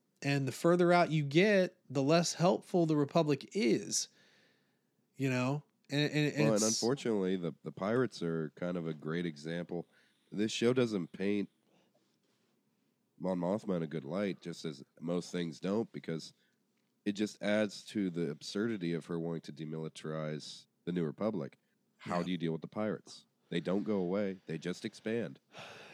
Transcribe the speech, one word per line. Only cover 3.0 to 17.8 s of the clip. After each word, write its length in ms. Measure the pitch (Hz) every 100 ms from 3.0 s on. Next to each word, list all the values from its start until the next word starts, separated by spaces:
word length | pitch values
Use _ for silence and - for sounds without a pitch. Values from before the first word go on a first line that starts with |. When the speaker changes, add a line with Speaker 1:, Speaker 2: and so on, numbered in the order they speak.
| 139 170 156 139 -
Speaker 1:
is, 540 | - 226 156 - - - _ _ _ _ _ _ _ _ _ _ -
you 140 | 135
know? 320 | 127 127 147 - _ _
And, 120 | 143 147
and, 220 | 151 147
and 100 | -
Speaker 2:
Well, 100 | 110
and 80 | 107
Speaker 1:
it's 200 | 107 110
Speaker 2:
unfortunately, 540 | 113 131 120 104 92 95
the, 180 | 85 -
the 80 | -
pirates 500 | - 95 120 120 -
are 300 | 85 82 76 -
kind 160 | 90 90
of 100 | 80
a 60 |
great 320 | 78 78 82
example. 640 | 87 73 78 85 85 87 - _ _ _ _
This 220 | - 107
show 220 | - 117
doesn't 380 | 127 120 104 82
paint 360 | - 98 104 98 _ _ _ _ _ _ _ _ _ _ _ _ _ _ _ _ _
Mon 200 | 90 92
Mothma 380 | 87 104 104 90
in 60 |
a 40 | 80
good 180 | 80
light, 360 | 67 90 101 85
just 240 | 87 82
as 180 | 82 69 - _
most 300 | 80 87 85
things 280 | 87 85 71
don't, 300 | 87 104 107
because 400 | - - 80 - _ _ _ _ _ _ _
it 80 | 104
just 300 | 101 104 -
adds 400 | 101 107 107 -